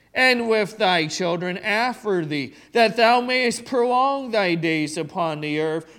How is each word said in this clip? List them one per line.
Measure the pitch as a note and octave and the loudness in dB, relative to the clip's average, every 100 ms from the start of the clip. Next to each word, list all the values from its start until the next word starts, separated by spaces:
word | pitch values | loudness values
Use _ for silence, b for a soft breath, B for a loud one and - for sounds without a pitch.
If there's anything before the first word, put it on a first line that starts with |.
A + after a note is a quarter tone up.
| _ - | _ 2
and | B3+ A#3+ A#3 | 4 4 2
with | A3 G3 - | 0 0 0
thy | F#3+ F3 D#3 | 2 2 -2
children | - F3+ E3+ F3+ F3 | -4 -4 -2 -4 -6
after | G#3+ G#3+ B3 A#3 G#3 F3+ | -2 -2 -2 -4 -2 -2
thee, | D#3 D3 B2+ B B | -2 -4 -6 B B
that | A#3+ A3 A#3+ | 2 2 4
thou | A#3 B3 | 4 4
mayest | B3 B3+ A#3+ A3+ A#3 | 2 0 0 -2 -4
prolong | C4 B3 B3 C4+ C#4 B3+ | 0 2 2 2 -2 -2
thy | G#3+ F#3 E3+ | 0 0 0
days | D#3+ D#3+ D3+ E3 | 0 -2 -2 -6
upon | D3 F#3+ E3 D3+ | -8 -4 -4 -4
the | D3+ D3+ | -4 -2
earth, | D#3 D#3+ - | -2 -4 -8